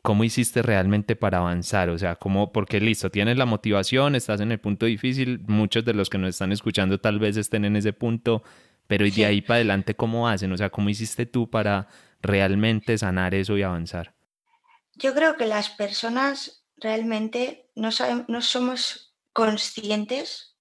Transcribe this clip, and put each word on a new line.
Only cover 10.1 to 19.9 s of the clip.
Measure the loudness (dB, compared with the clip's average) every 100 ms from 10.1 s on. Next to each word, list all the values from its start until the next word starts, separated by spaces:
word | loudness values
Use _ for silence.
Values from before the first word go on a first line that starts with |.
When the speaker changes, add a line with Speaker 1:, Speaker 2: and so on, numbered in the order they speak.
| 0 0
Speaker 1:
hacen? | 0 -2
O | -2
sea, | -2
¿cómo | 0 -2
hiciste | -2 -6 -4
tú | -4 -2 -2
para | 0 0 -2 -4 -18 _ _
realmente | 2 4 4 4 2 2 0 0
sanar | 2 0 2
eso | 0 0 0
y |
avanzar? | 0 -2 -6 -8 -10 _ _ _ _ _ _ _ _
Speaker 2:
Yo | _ -2
creo | 2 2
que | 2
las | -2 -2 -4
personas | -6 -6 -4 -4 0 -2 -4 -12 _ _ _
realmente | -4 -4 -2 -4 -4 -4 -6 -8 _
no | -6 -4
saben, | -2 -2 -2 -4
no | -4
somos | -2 0 -2 -2 -6 -8 -18 _ _
conscientes | 0 0 0 -6 -8 -4